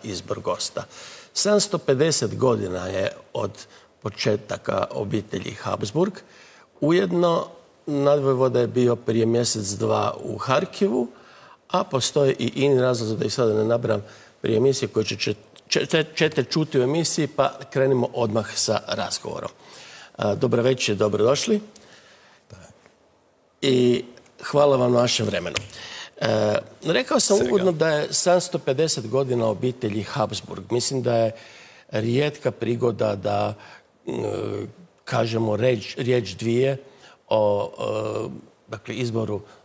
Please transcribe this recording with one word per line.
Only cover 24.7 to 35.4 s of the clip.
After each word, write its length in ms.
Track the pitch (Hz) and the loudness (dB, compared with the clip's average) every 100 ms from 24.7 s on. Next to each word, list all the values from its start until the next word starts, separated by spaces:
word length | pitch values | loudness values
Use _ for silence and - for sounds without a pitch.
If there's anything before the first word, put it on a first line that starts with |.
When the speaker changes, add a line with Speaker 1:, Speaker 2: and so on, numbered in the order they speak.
| 131 | 6
Speaker 1:
vam 160 | 123 | 4
na 80 | 120 | 4
vašem 260 | 123 - 104 | 2 0 -2
vremenu. 300 | 95 87 - - - - - - - | -2 -4 -6 -8 -16 -14 -14 -14 -4
E, 380 | 113 110 107 107 - - | 0 2 2 0 -4 -8
rekao 360 | 147 202 262 302 | -2 0 2 2
sam 160 | - 208 | 4 4
Speaker 2:
Srećan. 180 | 247 | 4
Speaker 1:
uvodno 180 | 208 185 | 2 2
da 160 | 156 160 | 2 2
je 240 | 151 147 | 2 0
sedamsto 460 | - 180 180 175 156 | 0 4 4 2 -4
pedeset 500 | - 131 160 151 113 | -2 0 0 -2 -2
godina 380 | 127 135 120 113 | 0 0 0 0
obitelji 560 | 101 127 123 107 104 | 0 -2 -2 -4 -4
Habsburg. 680 | 98 139 107 104 - 95 90 | -4 -2 -2 -4 -8 -12 -4
Mislim 300 | 120 - 135 | -2 0 -2
da 140 | 120 117 | 0 2
je 160 | 113 - - - - - - | 0 -2 -16 -20 -20 -20 -8
rijetka 600 | 110 113 123 147 147 131 | -4 0 0 0 -2 -6
prigoda 680 | - 113 120 123 101 110 101 | -4 -4 0 0 0 -2 -2
da, 380 | 101 101 104 107 - - _ _ - | -2 0 -2 -6 -16 -20 _ _ -8
e, 60 | 123 107 101 104 104 101 - - _ | -6 -4 -4 -6 -6 -8 -14 -20 _
kažemo 520 | - 120 117 113 | -4 -2 0 0